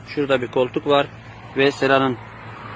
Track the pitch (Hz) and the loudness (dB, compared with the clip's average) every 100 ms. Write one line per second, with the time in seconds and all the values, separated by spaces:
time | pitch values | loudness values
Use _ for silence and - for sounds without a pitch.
0 | - - 139 131 120 135 127 151 147 143 | -10 -4 0 0 0 0 0 0 2 2
1 | 139 - - - - 135 139 139 135 135 | 2 -6 -18 -18 -8 0 2 2 4 4
2 | 135 113 - - - - - | 4 -2 -8 -16 -16 -16 -14